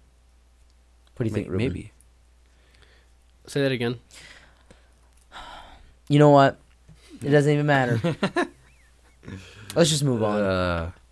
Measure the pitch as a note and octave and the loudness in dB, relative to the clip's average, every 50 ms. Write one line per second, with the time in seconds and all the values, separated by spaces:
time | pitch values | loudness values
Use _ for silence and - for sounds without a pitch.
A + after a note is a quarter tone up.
0 | _ _ _ _ _ _ _ _ _ _ _ _ _ _ _ _ _ _ _ _ | _ _ _ _ _ _ _ _ _ _ _ _ _ _ _ _ _ _ _ _
1 | _ _ _ - B2 G#2+ G#2 G#2 - - F2 F#2+ A2+ C3+ - - - - - _ | _ _ _ -8 -6 -6 -4 -6 -6 -6 -4 -4 -4 -4 -6 -8 -14 -16 -20 _
2 | _ _ _ _ _ _ _ _ _ _ _ _ _ _ _ - - _ _ _ | _ _ _ _ _ _ _ _ _ _ _ _ _ _ _ -20 -20 _ _ _
3 | _ _ _ _ _ _ _ _ - - - C#3+ C#3 C3+ C3 A#2 A#2+ A#2+ B2 A#2+ | _ _ _ _ _ _ _ _ -16 -8 -6 -2 -2 -2 -2 -2 -2 -4 -4 -6
4 | - _ - - - - - - - - _ _ _ - - _ _ _ _ _ | -12 _ -20 -20 -20 -20 -20 -20 -20 -20 _ _ _ -20 -20 _ _ _ _ _
5 | _ _ _ _ _ _ - - - - - - - - - - - - - _ | _ _ _ _ _ _ -20 -20 -20 -20 -20 -20 -20 -20 -20 -20 -20 -20 -20 _
6 | _ - C#3+ D3 D3 D3 C#3+ C#3 C3+ C3+ - - _ _ _ _ _ - - - | _ 0 4 6 8 8 8 8 6 4 2 -2 _ _ _ _ _ -20 -20 -20
7 | - - D#4 A3+ - C#3+ C#3+ D3 C#3 D3 D3 D3 D3 D3 C#3+ C3+ B2+ A#2+ A#2+ A2 | -20 -20 -16 -10 -4 2 2 2 4 2 0 0 2 2 2 2 2 0 0 -2
8 | A2 E3+ C#3 - G3+ - - F4 D#4+ - - - - - _ _ _ _ _ _ | -2 -4 -4 -4 -6 -4 -4 -4 -6 -6 -8 -20 -20 -20 _ _ _ _ _ _
9 | _ _ _ _ - - G2 F#2+ - - - - - - - D#3 E3+ D3 D#3 - | _ _ _ _ -20 -18 -18 -18 -18 -20 -20 -20 -14 -6 0 0 0 2 0 0
10 | C#3+ C#3 B2 A2 G#2+ G#2 G#2 G#2 G2+ F#2+ F#2 F#2 F2+ F2+ F2 E2+ E2 E2 - - | 0 -2 0 0 -2 -2 0 0 0 0 0 0 -2 -2 -2 -4 -6 -8 -12 -16
11 | _ _ | _ _